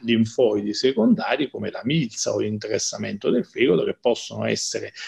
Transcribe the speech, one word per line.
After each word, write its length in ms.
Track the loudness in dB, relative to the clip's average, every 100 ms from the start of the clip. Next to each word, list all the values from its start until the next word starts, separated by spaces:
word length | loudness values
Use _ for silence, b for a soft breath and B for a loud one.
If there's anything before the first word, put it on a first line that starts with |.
linfoidi 760 | 2 2 4 4 4 2 0 0
secondari, 720 | 2 4 4 4 2 -2 -2
come 220 | -6 -8
la 100 | -6
milza 480 | -2 0 0 -4 -4
o 80 | -2
l'interessamento 920 | -2 -4 -4 -2 -4 -6 -6 -4 0
del 120 | 0
fegato, 400 | -2 0 2 4
che 140 | 0 -2
possono 460 | 0 0 -4 -6 -2
essere 460 | -2 -4 -6 -8 B